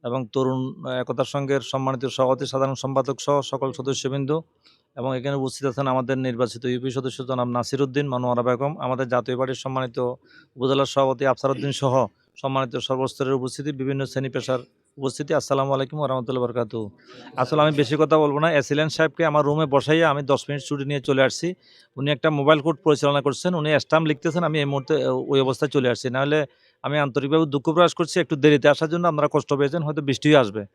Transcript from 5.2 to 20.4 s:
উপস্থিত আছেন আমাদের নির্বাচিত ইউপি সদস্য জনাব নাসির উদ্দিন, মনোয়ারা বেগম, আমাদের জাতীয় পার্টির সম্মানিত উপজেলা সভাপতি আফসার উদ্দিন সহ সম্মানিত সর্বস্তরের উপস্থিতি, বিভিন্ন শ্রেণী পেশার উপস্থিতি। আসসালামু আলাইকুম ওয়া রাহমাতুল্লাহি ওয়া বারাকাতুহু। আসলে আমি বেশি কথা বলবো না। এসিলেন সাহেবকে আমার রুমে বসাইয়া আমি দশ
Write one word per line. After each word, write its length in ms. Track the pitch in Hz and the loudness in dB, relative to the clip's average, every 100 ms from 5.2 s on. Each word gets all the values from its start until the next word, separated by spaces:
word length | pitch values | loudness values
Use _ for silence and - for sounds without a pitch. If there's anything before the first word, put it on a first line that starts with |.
| 131 139 | -4 -2
উপস্থিত 280 | 131 - 135 | -4 -2 -4
আছেন 200 | 123 139 | -2 0
আমাদের 320 | 127 123 131 | 0 0 -2
নির্বাচিত 460 | 131 117 123 117 | -2 0 -2 -2
ইউপি 260 | 127 123 131 | -4 -2 -2
সদস্য 360 | 123 131 117 127 | -4 -6 -8 -6
জনাব 220 | 127 123 | -2 -2
নাসির 340 | 120 117 131 | -2 -2 -2
উদ্দিন, 260 | 139 127 143 | 0 0 -2
মনোয়ারা 340 | 127 123 123 | -2 0 0
বেগম, 360 | 120 120 139 156 | 2 0 -2 -4
আমাদের 300 | 127 127 131 | -4 -4 0
জাতীয় 280 | 123 120 127 | -2 -2 -4
পার্টির 180 | 131 | -4
সম্মানিত 440 | 135 135 131 127 117 123 127 _ - _ - | -4 -6 -4 -4 -4 -4 -6 _ -20 _ -4
উপজেলা 280 | 127 135 | 0 2
সভাপতি 420 | 135 - 135 127 135 | 2 2 2 2 0
আফসার 240 | 123 135 | 0 0
উদ্দিন 220 | 135 139 | -2 -4
সহ 340 | 131 135 131 110 _ _ - | -2 2 2 0 _ _ -8
সম্মানিত 400 | 139 135 131 127 | -4 -2 -2 -6
সর্বস্তরের 560 | 113 131 131 - 131 | -4 -2 -2 -2 -2
উপস্থিতি, 400 | 135 127 - 143 | 0 -2 -6 -8
বিভিন্ন 340 | 139 131 135 131 | -6 -4 -4 -4
শ্রেণী 220 | 135 131 | -4 -4
পেশার 300 | 135 120 131 123 _ _ - | -6 -2 -4 -4 _ _ -6
উপস্থিতি। 360 | 135 - 147 | -6 -6 -2
আসসালামু 400 | 156 - 135 135 | -2 2 0 2
আলাইকুম 240 | 135 135 156 | 0 -2 -4
ওয়া 100 | 143 | -4
রাহমাতুল্লাহি 340 | 131 120 127 | -4 -4 -2
ওয়া 100 | 120 | -2
বারাকাতুহু। 380 | 117 113 113 104 - - - - - | -2 -4 -6 -8 -12 -20 -20 -14 -4
আসলে 260 | 127 151 | 0 4
আমি 100 | 151 | 4
বেশি 240 | 147 131 151 | 4 0 2
কথা 200 | 156 156 | 4 6
বলবো 200 | 151 143 | 4 2
না। 140 | 160 | 2
এসিলেন 360 | 151 - 147 156 | 2 2 0 0
সাহেবকে 380 | - 160 - 165 | 0 0 2 2
আমার 180 | 151 | 2
রুমে 220 | 143 151 156 | 2 2 4
বসাইয়া 440 | 135 127 160 165 | 2 4 4 4
আমি 120 | 143 | 2
দশ 220 | 139 139 | 0 0